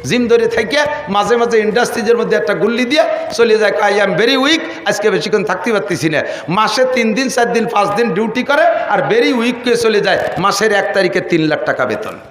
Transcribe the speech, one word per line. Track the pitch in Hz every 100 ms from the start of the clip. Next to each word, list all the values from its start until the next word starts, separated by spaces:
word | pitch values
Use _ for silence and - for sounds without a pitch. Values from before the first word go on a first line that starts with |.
জিম | 123 233 233
ধরে | 226 220
থেকে | - 214 285 294 - -
মাঝে | 202 196 240
মাঝে | 233 226
ইন্ডাস্ট্রিজের | 208 214 233 247 220 233
মধ্যে | 143 214
একটা | 208
গুল্লি | 180 202 233
দিয়ে | 247 302 330 - -
চলে | - 233 214
যায়, | 208
"I | - 208 202 202
am | 175
very | 233 269
weak, | 269 320 - - 202
আজকে | 202 214
বেশিক্ষণ | 190 202 208
থাকতে | 190 185 240
পারতেছি | 214 - 165 156
না।" | 147 - - -
মাসে | 185 214 -
তিন | 254 254 226
দিন, | 208 262
চার | - 233
দিন, | 226 220
পাঁচ | 214 202
দিন | 208 240
ডিউটি | 180 220 233
করে | 247 285 339
আর | - - 202 147
very | 214 285
weak | 254 233 247
হয়ে | 247 233
চলে | 220 208
যায়। | 190 170 - 151
মাসের | 190 196 220
এক | 202 190
তারিখে | 202 185 185
তিন | 175 170
লাখ | 156 151
টাকা | - 135 123
বেতন। | 107 101 92 -